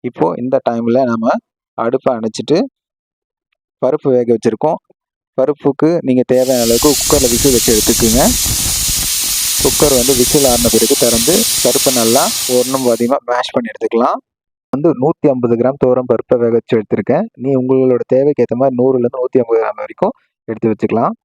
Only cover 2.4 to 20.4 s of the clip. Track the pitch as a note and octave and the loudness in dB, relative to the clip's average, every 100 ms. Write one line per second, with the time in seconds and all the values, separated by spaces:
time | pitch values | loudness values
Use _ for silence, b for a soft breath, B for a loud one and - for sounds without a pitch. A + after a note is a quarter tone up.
2.4 | A2+ D#3 C4 _ _ _ _ _ _ _ | -2 0 0 _ _ _ _ _ _ _
3.4 | _ _ _ _ B2+ D3+ D3 B2 A#2 A#2 | _ _ _ _ -2 0 0 0 2 0
4.4 | - A2 D3+ F3+ _ _ _ _ _ - | 0 -2 -4 -4 _ _ _ _ _ -4
5.4 | C3+ D3 D3 C3+ D3+ E3+ C3 B2+ B2 B2+ | -2 0 -2 0 0 0 0 0 2 0
6.4 | B2+ C3 A#2 A#2 D3+ C3+ - D3 C3 A#2 | 2 0 2 2 2 0 0 0 2 2
7.4 | C#3 B2 - A2 - - A#2 A#2 F3 B3 | 2 2 2 0 2 2 2 2 2 0
8.4 | - - - - - - - - - - | -2 -4 -4 -4 -4 -4 -4 -4 -4 -4
9.4 | - - C#3 - D3 C3 A#2+ C3 B2 D3+ | -4 -2 -2 2 2 2 2 2 2 2
10.4 | C3+ A#2+ A#2 A2 A2+ C#3 A#2+ A#2 A#2+ F#3 | 2 2 2 2 2 2 2 2 2 2
11.4 | A#3 - B2+ - - B2+ A2+ B2 F3+ - | 0 0 0 0 0 2 2 2 0 -2
12.4 | - B2 B2 C3+ B2+ A#2 A#2+ C#3 - B2 | -2 0 0 0 0 0 0 -2 -2 -6
13.4 | B2 - A#2 G#2+ A2 A2+ B2+ A3 _ _ | -4 -6 -6 -8 -4 0 0 -2 _ _
14.4 | _ _ _ C3+ E3 B2 D3+ E3+ D3+ C3 | _ _ _ -2 -2 0 -2 0 0 0
15.4 | A#2+ A#2 B2 C#3 C3 B2+ B2+ A2+ - B2 | 0 0 0 0 0 0 0 -4 0 0
16.4 | A#2 A2+ - A#2 G#2 - G2+ C#3 A3+ - | 2 0 0 -2 -2 -4 -2 -2 -2 -8
17.4 | B2+ C3+ B2+ C3 C3 B2 - B2+ C#3+ C#3+ | -2 -2 0 2 2 0 0 0 2 0
18.4 | A#2+ A#2+ C3+ B2 B2+ C3 A#2+ C3 B2+ C3 | -2 0 0 2 0 2 -2 -2 -2 0
19.4 | A#2+ A2+ A2 - G#2+ - F#3+ - _ _ | 2 0 -2 -6 -12 -6 -6 -6 _ _